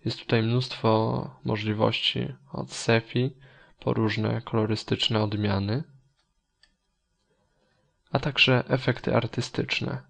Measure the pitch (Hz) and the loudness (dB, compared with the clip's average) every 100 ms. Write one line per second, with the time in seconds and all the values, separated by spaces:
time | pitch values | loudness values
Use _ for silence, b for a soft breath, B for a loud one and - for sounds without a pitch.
0 | - - - 120 110 120 127 - 117 110 | -4 -6 0 2 4 2 0 0 4 4
1 | 113 123 - - - 110 107 107 113 113 | 2 -2 -6 -8 -4 -2 -2 2 2 2
2 | - 120 123 135 _ - - - - 117 | -2 -2 -6 -8 _ -10 -10 -8 2 2
3 | - 123 131 - B B B B - 120 | 2 -2 -2 -4 B B B B -4 0
4 | 110 107 110 117 - 113 107 110 - 113 | 0 0 -2 -2 -2 -2 0 -2 -2 -2
5 | - 110 107 104 104 98 98 117 160 - | 0 0 0 0 0 0 0 -4 -6 -16
6 | _ _ _ _ _ _ _ _ _ _ | _ _ _ _ _ _ _ _ _ _
7 | _ _ _ _ _ _ _ _ _ _ | _ _ _ _ _ _ _ _ _ _
8 | _ 139 151 135 - 127 - 127 - 127 | _ -2 -2 0 4 4 4 0 0 -2
9 | - 117 117 - - - 113 - - 127 | 2 0 0 -4 -4 -4 -4 -4 -4 -6
10 | - | -10